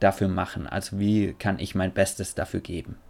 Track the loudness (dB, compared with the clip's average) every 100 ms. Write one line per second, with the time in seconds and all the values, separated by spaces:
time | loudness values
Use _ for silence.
0 | 4 4 0 2 -2 -4 -6 -6 -4 0
1 | 4 4 2 0 -2 0 -2 0 0 2
2 | 2 0 -6 -4 -4 -4 -4 -8 -8 -14
3 | -18